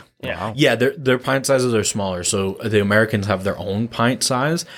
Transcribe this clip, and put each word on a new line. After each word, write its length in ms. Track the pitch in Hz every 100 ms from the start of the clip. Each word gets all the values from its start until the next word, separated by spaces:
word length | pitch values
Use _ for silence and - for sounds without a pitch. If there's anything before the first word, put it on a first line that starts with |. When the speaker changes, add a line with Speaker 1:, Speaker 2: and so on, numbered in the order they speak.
| - _
Speaker 1:
Yeah. 160 | 127 85
Speaker 2:
Wow. 140 | 104 123
Speaker 3:
Yeah, 200 | 143 113
their, 160 | 131 156
their 220 | 131 127
pint 300 | 135 135 127
sizes 260 | 135 127
are 100 | 113
smaller. 400 | 95 107 98 90
So 360 | 90 101 98 -
the 160 | 110 107
Americans 460 | 101 107 110 107 101
have 180 | 95
their 140 | 98 82
own 300 | 90 101 117
pint 340 | - 120 131
size, 440 | - 127 147 170 -